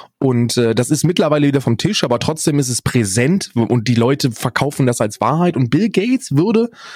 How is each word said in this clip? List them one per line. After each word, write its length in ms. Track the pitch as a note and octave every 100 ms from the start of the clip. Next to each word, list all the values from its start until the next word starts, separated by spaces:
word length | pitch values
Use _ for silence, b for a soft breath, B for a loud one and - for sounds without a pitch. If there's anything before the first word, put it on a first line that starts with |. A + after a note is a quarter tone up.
| B _
Und, 380 | C3+ A#2+ A#2+ B2
äh, 180 | A#2
das 160 | A2 B2
ist 140 | D3+
mittlerweile 420 | D#3 F3+ D#3 D3+ C#3+
wieder 140 | C#3
vom 160 | A#2+ A2
Tisch, 280 | E3+ G#3+
aber 140 | C#3 A#2+
trotzdem 400 | - D#3 E3+ C#3+
ist 120 | B2+
es 100 | A#2
präsent 680 | - B2 G2+ A2 C3+ F#3+ -
und 320 | A#2 A2+ A#2+ A2
die 80 |
Leute 380 | A#2 A#2 D3 C3
verkaufen 540 | - C3 - C#3+ - B2
das 160 | A#2+
als 180 | G#2+ -
Wahrheit. 380 | G#2+ D#3+ F3+ C3+
Und 100 | A#2
Bill 220 | D3 A3+
Gates 440 | F#3 A#3+ C4 -
würde 360 | C#3+ G#3 A3 A#3 B B